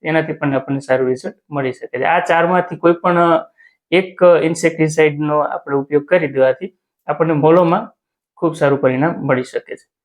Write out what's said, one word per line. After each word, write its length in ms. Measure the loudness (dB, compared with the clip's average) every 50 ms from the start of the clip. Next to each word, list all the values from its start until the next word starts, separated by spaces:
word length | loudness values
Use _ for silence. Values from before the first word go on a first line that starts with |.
| -4
એનાથી 300 | 0 -2 -2 -2 -2 -6
પણ 220 | -4 -4 -2 -2
આપણને 240 | -2 -4 -4 -6 -6
સારું 280 | -2 -2 0 0 0
રિઝલ્ટ 280 | -2 -2 -4 -6 -12 -12 _ _ _
મળી 200 | -8 -6 -4 -6
શકે 280 | -6 -8 -14 -10 -8 -4
છે. 40 | -2
આ 160 | 0 0 0
ચારમાંથી 560 | 0 0 0 0 2 2 0 0 -2 -4 -8
કોઈ 180 | -2 0 0 0
પણ, 260 | 2 0 0 2 2
અ, 320 | 2 2 2 0 -2 -6 _ _ -20 _ _ _ _ _
એક 300 | 0 0 0 -2 -2 4 6 6 6 6 4
ઇન્સેક્ટિસાઇડનો 960 | 0 -2 0 -2 -2 0 2 -2 0 2 2 2 2 2 -2 -4 -2 -2 -2
આપણે 360 | -2 -2 -4 -8 -6 -4 -4
ઉપયોગ 300 | -4 -2 _ -2 -2 0
કરી 220 | 2 0 0 0
દેવાથી 500 | -2 0 0 2 2 0 -2 -6 -14 _ _ _ _ _ _ _
આપણને 260 | -8 -4 -2 0 0 0
મોલોમાં 580 | 2 4 4 4 4 4 2 0 -2 -4 -8 _ _ _ _ _ _ _ _ _
ખૂબ 180 | -4 -4 -4 -2
સારું 280 | 0 0 0 0 2
પરિણામ 340 | 0 0 0 0 -2 -2 -2
મળી 260 | -4 -2 -2 -2 -2 -2
શકે 320 | -6 -8 -10 -10 -10 -18
છે. 140 | -18 _ _ _ _